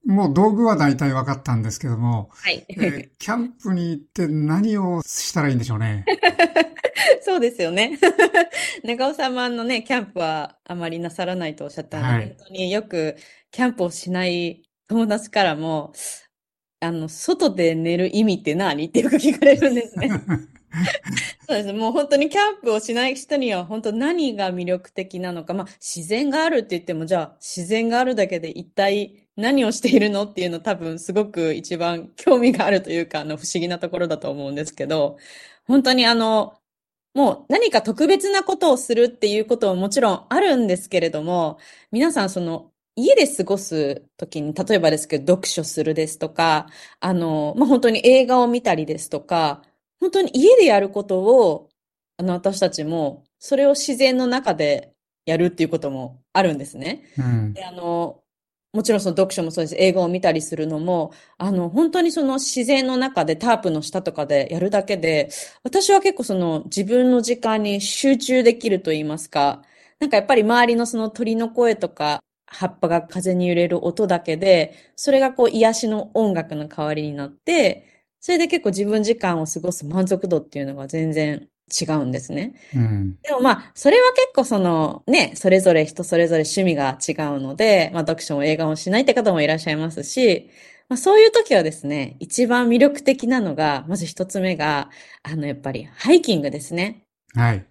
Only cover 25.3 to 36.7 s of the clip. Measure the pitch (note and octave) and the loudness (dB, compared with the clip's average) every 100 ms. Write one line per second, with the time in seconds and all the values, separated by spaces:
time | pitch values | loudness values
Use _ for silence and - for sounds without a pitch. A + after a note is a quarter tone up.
25.3 | F3 D#3+ F#3 F#3+ - - E3+ D#3+ A3 C#4+ | -10 -8 -8 -8 -14 -14 -12 -6 -4 -2
26.3 | C#4+ D#4+ D4+ A3 F3 F3 D#3+ D#3+ F3+ D#3 | 0 0 0 -2 -8 -6 -8 -2 -2 -2
27.3 | _ - - F3 A3 A3+ A#3 B3+ A3+ F#3+ | _ -14 -12 -4 -2 0 0 0 0 -2
28.3 | F3+ D#3+ - F3 - G3 G3+ G3 _ _ | -2 -8 -12 -10 -2 0 0 -4 _ _
29.3 | - A3 C#4 A3+ A3 A#3 A3+ G#3 G3+ G#3 | -4 0 2 0 0 4 4 4 0 -4
30.3 | G#3 F3+ E3 E3 F#3 E3 E3 - F#3+ G#3 | -4 -6 -4 -4 -4 -4 -10 -4 -2 -2
31.3 | F#3+ E3 D#3 F3 F3 E3+ E3+ E3 - - | -2 -2 -2 -6 -4 -4 -4 -10 -4 4
32.3 | B3+ A#3+ - G3 G3 F#3+ E3 E3 D#3 D3+ | 6 6 2 2 0 0 -6 -4 -6 -8
33.3 | D3+ - F#3 E3+ F3 F3 F3 F3 D#3 - | -10 -6 -6 -4 -6 -6 -6 -4 -4 -6
34.3 | C#3+ C#3 C#3+ D3+ - C#3 D#3 - - - | -8 -8 -8 -10 -8 -4 -2 -2 -4 -20
35.3 | - - _ - C4+ B3+ B3+ A#3 A#3 A3+ | -20 -20 _ 2 2 4 2 4 2 2
36.3 | A3 G#3+ _ _ | 0 -2 _ _